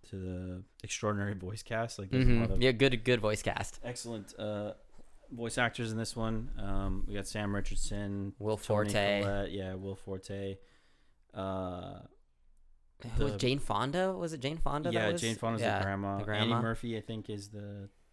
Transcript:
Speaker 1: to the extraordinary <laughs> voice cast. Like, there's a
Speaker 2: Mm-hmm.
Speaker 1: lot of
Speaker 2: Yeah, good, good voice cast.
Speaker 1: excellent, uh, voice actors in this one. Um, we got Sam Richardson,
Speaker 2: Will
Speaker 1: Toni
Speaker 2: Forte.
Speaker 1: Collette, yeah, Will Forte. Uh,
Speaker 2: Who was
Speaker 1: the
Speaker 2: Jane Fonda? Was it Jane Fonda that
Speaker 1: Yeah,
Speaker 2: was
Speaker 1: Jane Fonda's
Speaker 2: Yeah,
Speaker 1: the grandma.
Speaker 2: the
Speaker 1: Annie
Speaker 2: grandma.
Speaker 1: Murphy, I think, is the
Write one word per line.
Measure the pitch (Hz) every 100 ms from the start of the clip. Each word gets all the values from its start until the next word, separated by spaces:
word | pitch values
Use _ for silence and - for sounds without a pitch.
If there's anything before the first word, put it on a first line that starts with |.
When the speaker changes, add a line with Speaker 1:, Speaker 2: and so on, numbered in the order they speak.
| -
Speaker 1:
to | 95
the | 92 90 92 90 - -
extraordinary | 104 - 107 104 101
<laughs> | 98
voice | 92 107
cast. | - 113 117 -
Like, | 98
there's | 131
a | 127
Speaker 2:
Mm-hmm. | 120
Speaker 1:
lot | 117
of | 117
Speaker 2:
Yeah, | 127
good, | 113 139 117
good | 117 123
voice | 107 107
cast. | - - 92 -
Speaker 1:
excellent, | 120 123 117 110 98 -
uh, | 104 104 104 - - - - - -
voice | 117 117 127
actors | 117 - 113
in | 110
this | 110 -
one. | 113 113 117 -
Um, | 98 98 98 95 104
we |
got | 101 98
Sam | 107 104
Richardson, | 101 - - - 104 101 101 98 -
Speaker 2:
Will | 104 104
Speaker 1:
Toni | - 107 104
Speaker 2:
Forte. | 104 101 101
Speaker 1:
Collette, | 98 101 98
yeah, | 98 92
Will | 92 98 92
Forte. | - 95 - 98 98 95 - _ _ _ _ _ _
Uh, | - 95 95 92 90 90 92 - - _ _ _ - - - _ _ 117 -
Speaker 2:
Who |
was | 107
Speaker 1:
the | 101
Speaker 2:
Jane | 123 139
Fonda? | - 104 131 180 190
Was | 185 170
it | 156
Jane | 135 160
Fonda | 143 143 156
that |
Speaker 1:
Yeah, | 113 107
Speaker 2:
was | 101
Speaker 1:
Jane | 113 110
Fonda's | 113 113
Speaker 2:
Yeah, | 113 101
Speaker 1:
the |
grandma. | 98 98 101 98
Speaker 2:
the | 104
Speaker 1:
Annie | 104 113
Speaker 2:
grandma. | 117
Speaker 1:
Murphy, | 113 117 120 110
I |
think, | 104 110 104
is | 104 101
the | 107 101 101 98 _ _